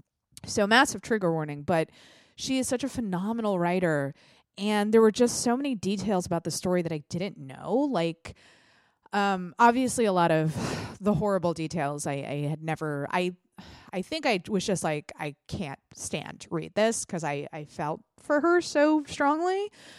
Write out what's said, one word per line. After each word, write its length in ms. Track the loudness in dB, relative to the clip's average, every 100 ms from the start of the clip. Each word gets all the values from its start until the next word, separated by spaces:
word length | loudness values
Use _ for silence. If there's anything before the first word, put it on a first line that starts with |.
| _ _ _ -16
So 220 | -6 0 6
massive 340 | 6 6 2
trigger 320 | -2 0 2
warning, 300 | 0 -2 -4
but 280 | 0 2 0 -4 -20 -20 _ -10
she 220 | -2 -2
is 100 | 0
such 160 | -2
a 40 | -4
phenomenal 720 | -4 -4 -2 -2 -2 0 2
writer. 560 | 2 2 2 2 -2 -6 _ _ _ -6
And 380 | -2 0 4
there 60 | 6
were 80 | 6
just 320 | 6 2 2
so 140 | 0 0
many 180 | -2
details 520 | -2 -2 -2 0 0 0
about 180 | -4
the 60 | -4
story 300 | -4 0 0
that 120 | 0
I 100 | -4 -6
didn't 300 | -6 -6 -8
know. 360 | -14 -12 -2 0 2
Like, 440 | 0 0 -2 -10 -20 -20 _ _ _ _ _ _
um, 420 | 0 0 0 -4 4
obviously 480 | 4 6 2 2 2
a 60 |
lot 180 | 4 4
of 640 | 4 2 0 -4 -6 -8 -4
the 140 | 0
horrible 400 | 2 2 0 0
details 520 | -2 -4 -2 -2 -4 -4
I, 60 |
I 340 | -4 -4 -4 -4
had 140 | -4
never, 440 | -6 -4 -4 -4 -2
I, 240 | 0 -2 -4 _ -20 -20 -20 -12
I 100 | -8
think 240 | -6 -4 0
I 140 | -2 -2
was 160 | -2
just 180 | 0 -2
like, 300 | -2 -4 -6 -10
"I 180 | -10 -10 -10
can't 320 | -8 -8 -10 _
stand 480 | -16 -8 -8 -8 -14
to 80 | -8
read 240 | -8 -4
this," 300 | 0 0 0
'cause 180 | -6 -6
I, 240 | -4 -6 -8
I 120 | -12
felt 360 | -14 -8 -6 -6 _ _
for 220 | -2 2
her 200 | 4 2
so 440 | 2 2 4 2 0
strongly. 640 | -2 0 2 0 -2 -4 -10 -20